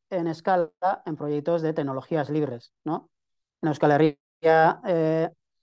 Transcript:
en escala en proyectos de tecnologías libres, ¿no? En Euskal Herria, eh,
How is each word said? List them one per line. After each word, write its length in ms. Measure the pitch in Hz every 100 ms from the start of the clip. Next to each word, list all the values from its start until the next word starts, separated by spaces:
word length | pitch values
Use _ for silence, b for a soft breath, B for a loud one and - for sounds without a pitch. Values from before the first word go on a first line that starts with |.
| -
en 180 | 185 165
escala 440 | 160 - 185 160 - 185 -
en 120 | - 151
proyectos 440 | 147 147 147 170
de 140 | 156
tecnologías 560 | 156 139 131 - 160 131
libres, 420 | 151 147 120 _ _
¿no? 260 | 151 180 - _ _ _ _ -
En 80 | 160
Euskal 220 | 143 147
Herria, 920 | 143 160 143 _ _ 160 160 160 - 202
eh, 420 | 170 160 160 160 _ _ _